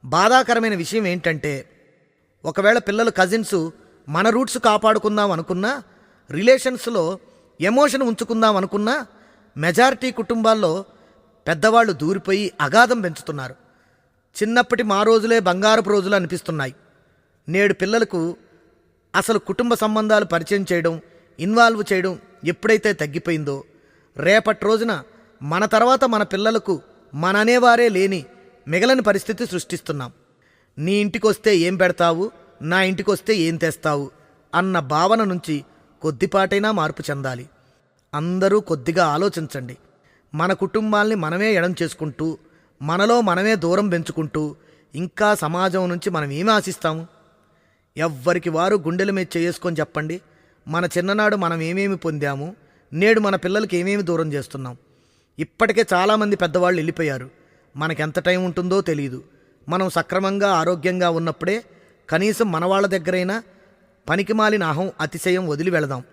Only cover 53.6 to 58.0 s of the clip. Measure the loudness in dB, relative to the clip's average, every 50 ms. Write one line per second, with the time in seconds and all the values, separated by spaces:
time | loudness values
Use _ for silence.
53.6 | -2 -2 -2 -2 -2 -2 -2 -2 -2 -2 -2 -2 -2 -2 -4 -6 -8 -8 -12 -12
54.6 | -12 -12 -14 -16 _ _ _ _ _ _ _ _ _ _ _ -10 -10 -10 _ _
55.6 | -2 0 2 0 0 2 2 2 2 2 2 2 2 0 0 0 -2 0 0 2
56.6 | 2 2 0 0 -2 -4 -4 -4 -4 -4 -4 -6 -10 -14 _ _ _ _ _ _
57.6 | _ _ _ -6 -4 -4 -4 -4